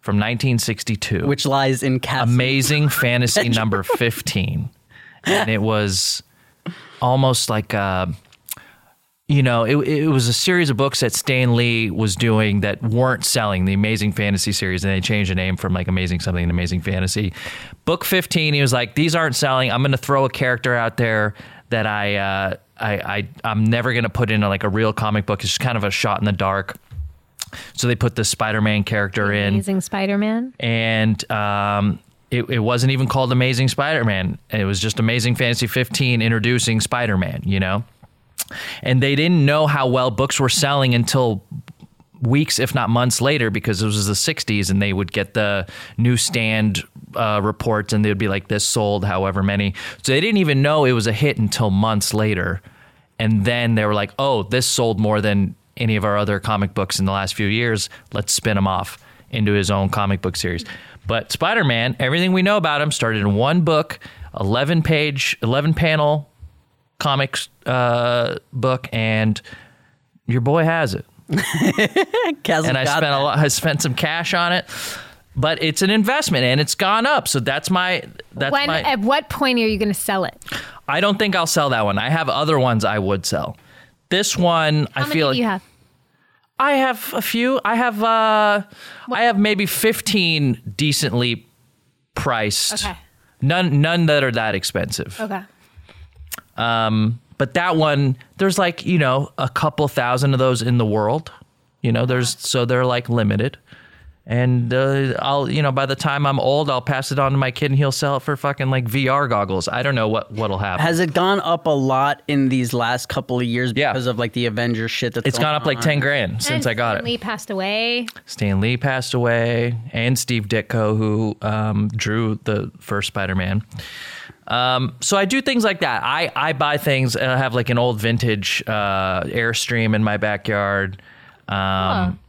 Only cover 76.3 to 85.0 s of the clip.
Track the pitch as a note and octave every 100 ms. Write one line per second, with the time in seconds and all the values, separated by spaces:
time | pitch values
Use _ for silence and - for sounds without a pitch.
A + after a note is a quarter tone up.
76.3 | D3+ B2+ C3+ D3 - F#3+ G#3+ B3 C#4+ -
77.3 | C#3 A#2 C#3 - F#3 F3+ F3+ - - -
78.3 | - C#3 C#4 C#4+ D#4+ - C4+ G#3 C#4 D#4
79.3 | - C#4 B3 A3 G#3+ G#3 F#3+ - G3 F3
80.3 | - - - - - - D3 G3+ G3+ G#3+
81.3 | F#3+ E3 - D3 B2 G#2 G2 A2+ D#3+ D3+
82.3 | - D3+ D3+ B2+ A2+ G#2 G#2+ F#2+ G2 -
83.3 | - - - _ - - _ _ F3+ G#3
84.3 | - F3 E3 D#3 D3+ D3 -